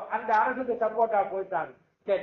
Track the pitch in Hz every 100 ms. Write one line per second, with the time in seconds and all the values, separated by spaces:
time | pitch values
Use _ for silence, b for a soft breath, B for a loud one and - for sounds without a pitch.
0 | - 220 226 220 247 254 247 233 214 226
1 | 220 208 185 190 190 170 143 - _ _
2 | - 190